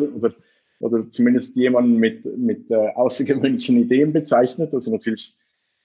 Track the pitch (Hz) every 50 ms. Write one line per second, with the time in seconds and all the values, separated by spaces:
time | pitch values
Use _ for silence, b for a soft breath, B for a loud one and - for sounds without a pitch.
0 | 147 143 - 110 117 110 - _ _ _ _ _ _ _ _ - - 113 117 113
1 | 110 113 - - 120 123 123 123 123 - - 127 127 127 123 123 123 120 117 113
2 | 113 110 110 - - - - 127 123 113 104 - - - 117 110 107 107 - -
3 | 123 123 - - 135 127 139 127 135 135 127 120 - - 123 120 117 120 127 131
4 | 151 156 151 156 147 - 127 120 127 127 - - 160 147 143 127 120 113 110 107
5 | - 113 110 - - - _ _ _ _ _ _ _ _ _ _ _